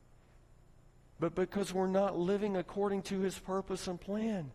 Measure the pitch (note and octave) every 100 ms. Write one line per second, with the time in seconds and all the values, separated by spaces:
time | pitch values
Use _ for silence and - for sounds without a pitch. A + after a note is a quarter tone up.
0 | - - - - - - - - - -
1 | - - E3 F3 F3+ G3+ F3+ F#3 F#3+ F#3+
2 | G3 E3+ F3 G3+ G#3 F#3 E3+ G3+ G3+ G3
3 | - G3 F#3+ - - F#3+ F#3+ F#3 F#3+ F3
4 | - G#3 A3 G3+ C#3